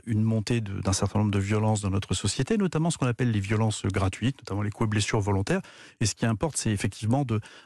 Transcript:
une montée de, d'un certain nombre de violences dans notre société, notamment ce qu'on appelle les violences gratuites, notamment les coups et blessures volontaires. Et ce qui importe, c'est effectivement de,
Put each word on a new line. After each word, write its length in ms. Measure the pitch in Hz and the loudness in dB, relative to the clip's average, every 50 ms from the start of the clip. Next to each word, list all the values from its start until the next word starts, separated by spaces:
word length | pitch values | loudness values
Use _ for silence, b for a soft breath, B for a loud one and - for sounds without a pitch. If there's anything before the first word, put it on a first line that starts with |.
| - | -4
une 160 | - 117 107 110 | -2 0 2 2
montée 380 | 113 113 110 104 - 123 120 | 2 2 0 0 0 0 0
de, 200 | 110 101 95 95 | 0 -2 -4 -4
d'un 120 | 95 98 95 | -2 0 0
certain 260 | - - 101 - 107 | 0 0 0 2 2
nombre 140 | 107 104 101 | 2 2 2
de 60 | 101 | 0
violences 400 | 95 98 107 107 107 110 107 104 | 0 0 0 2 2 2 2 0
dans 100 | 101 98 | 0 0
notre 240 | 95 98 - - 98 | -2 -2 -2 -2 -2
société, 420 | - - 101 - - 135 - 226 | -2 -2 -2 -2 -2 0 0 2
notamment 340 | 214 196 175 - 160 160 170 | 2 2 2 0 0 0 0
ce 80 | 156 - | 0 0
qu'on 80 | 139 | 0
appelle 260 | 123 120 - 131 120 110 | -2 0 0 0 0 2
les 80 | 104 | 0
violences 440 | 95 98 110 107 110 113 110 - - | 0 0 0 2 2 0 0 -2 -2
gratuites, 500 | 101 95 101 95 95 95 - - 127 139 - - | -2 0 0 0 0 0 0 -2 -2 -2 -2 -6
notamment 200 | - 95 101 104 | -6 -4 -4 -2
les 80 | 104 | -4
coups 160 | 101 - 117 | -2 -2 -2
et 40 | 110 | 0
blessures 300 | 104 107 101 - - 113 | 0 0 0 0 0 0
volontaires. 400 | 98 101 101 98 92 - 165 196 - B B B B B B B | 2 2 2 0 2 0 0 -2 -2 B B B B B B B
Et 60 | 120 | -2
ce 80 | 101 - | -2 -2
qui 120 | - - | 0 0
importe, 300 | 113 113 101 - 156 - | 0 0 0 -2 -2 -2
c'est 140 | - - 113 | -2 -2 0
effectivement 540 | 107 95 - 107 - - - 107 120 139 143 | 0 0 0 -2 -4 -4 -2 0 0 2 2
de, 160 | 120 113 107 - B B B B | 0 0 -2 -4 B B B B